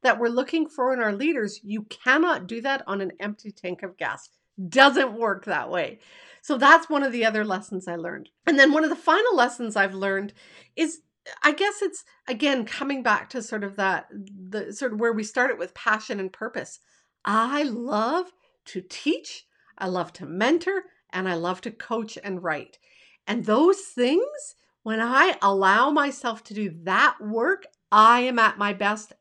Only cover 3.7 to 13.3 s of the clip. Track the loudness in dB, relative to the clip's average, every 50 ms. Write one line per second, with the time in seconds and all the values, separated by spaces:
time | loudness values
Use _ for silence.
3.7 | -10 -10 -10 -12 -10 -8 -8 -8 -8 -8 -14 -20 _ _ _ _ _ -12 -8 0
4.7 | 6 8 8 8 8 4 0 0 -2 -2 -2 -2 -2 -4 -6 -6 -6 -4 -4 -4
5.7 | -4 -4 -4 -4 -6 -12 _ _ -20 -20 -20 -20 -20 _ -6 -4 0 4 8 8
6.7 | 8 8 6 2 -2 -2 -2 -2 -2 0 0 0 0 0 -2 -2 -4 -6 -6 -8
7.7 | -10 -10 -8 -8 -10 -8 -8 -10 -10 -12 -14 -18 _ _ -2 2 6 8 8 8
8.7 | 6 4 2 0 -2 -2 2 2 4 4 4 2 4 4 2 2 0 -6 -8 -4
9.7 | 0 0 0 0 -2 -4 -4 -2 -2 -2 -4 -8 -12 _ -20 -20 -20 -20 -20 _
10.7 | -6 -4 -4 -4 -6 -10 _ _ _ _ -20 -20 -6 0 0 0 2 2 -2 -2
11.7 | -2 -2 -6 -6 -6 -8 -20 _ _ _ -10 -8 -6 -2 0 0 0 -2 -4 -6
12.7 | -8 -6 -6 -4 -4 -2 0 0 0 0 -2 -6